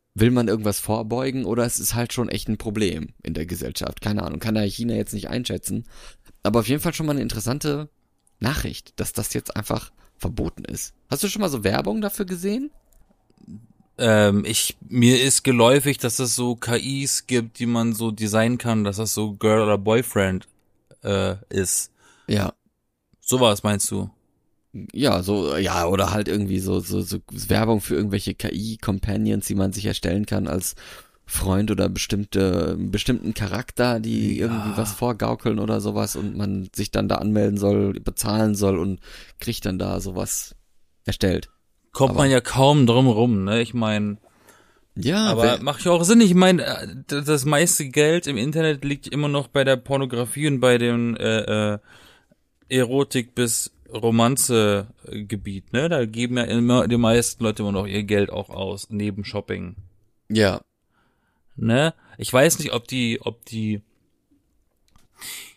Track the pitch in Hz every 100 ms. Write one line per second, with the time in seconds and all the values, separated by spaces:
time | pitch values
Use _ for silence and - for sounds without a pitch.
0 | _ - 113 123 113 110 104 - - 110
1 | 110 120 131 131 98 113 120 - - 113
2 | 120 - 120 - - 107 110 104 101 85
3 | 76 - - 76 82 90 62 - - -
4 | 104 104 85 - 117 107 101 - 117 110
5 | 104 104 - 120 123 92 - 104 - -
6 | - - - - - 117 110 147 175 156
7 | 151 143 113 113 117 139 147 143 151 _
8 | _ _ _ - 123 147 - - - -
9 | - - - - - 104 104 110 - _
10 | _ - - 123 - - - - - -
11 | - 139 202 208 190 131 - 214 190 220
12 | 202 - 185 180 190 226 294 - _ _
13 | _ _ _ _ - 104 - _ _ -
14 | 117 107 104 101 - 110 - - - 123
15 | 120 127 135 - 135 123 117 139 135 135
16 | 120 - 123 120 123 117 - 120 127 139
17 | 139 - - 123 113 - 120 117 117 107
18 | 113 107 110 110 117 123 120 110 101 101
19 | 110 - 107 98 110 110 107 101 101 117
20 | 123 107 95 92 - _ _ _ _ _
21 | 104 98 95 98 - 98 92 - - _
22 | _ _ - 107 95 - _ _ _ _
23 | _ _ - 127 120 101 107 101 - 98
24 | 98 - _ _ _ _ _ - 98 -
25 | 135 92 90 101 76 76 92 87 85 95
26 | 87 107 104 104 98 95 95 95 92 95
27 | 92 98 - - 104 104 113 110 - 73
28 | 104 101 - - - - 110 110 - 98
29 | - 101 107 104 - 101 95 101 101 101
30 | 90 95 107 101 95 87 - - - -
31 | - _ - - 95 95 107 98 95 95
32 | - 101 101 98 95 90 82 85 98 104
33 | - 127 101 - 104 95 - - 123 117
34 | 110 113 104 104 113 113 107 104 110 -
35 | 123 110 110 117 117 110 107 110 104 104
36 | 104 - 101 104 101 98 95 - 101 104
37 | 101 - 104 107 104 101 101 101 101 98
38 | - - 107 107 110 101 98 95 95 92
39 | - - - - - 113 101 92 95 92
40 | 95 92 95 - - - _ _ _ _
41 | - - 95 87 - _ _ _ _ -
42 | 135 - 139 131 - 123 135 147 117 117
43 | 131 107 123 104 95 113 117 117 110 104
44 | 104 104 _ _ _ - _ _ _ -
45 | 127 196 220 - - - 135 147 180 170
46 | 170 233 208 180 185 175 - 85 101 117
47 | - 143 147 151 135 147 170 - 143 151
48 | 151 175 170 123 131 156 160 143 143 143
49 | - 139 147 143 139 143 135 127 - 135
50 | 135 120 123 139 151 135 127 120 120 120
51 | 117 113 113 110 107 107 104 104 - -
52 | - _ _ _ _ _ - 127 120 135
53 | 139 131 117 - 120 - - _ - 113
54 | 113 113 117 135 - 113 104 101 104 -
55 | - 107 101 104 101 98 - 117 165 160
56 | 113 113 120 123 117 117 120 123 110 120
57 | 113 120 117 - 113 110 104 98 101 101
58 | 101 104 101 - 98 95 95 101 - 101
59 | 104 101 98 101 - 95 90 - - _
60 | _ _ - 110 101 95 - _ _ _
61 | _ _ _ _ _ - 113 123 160 -
62 | _ - 110 127 156 - 147 117 - 127
63 | 117 113 113 113 - 113 107 104 - _
64 | _ _ _ _ _ _ _ _ _ _
65 | _ - - - -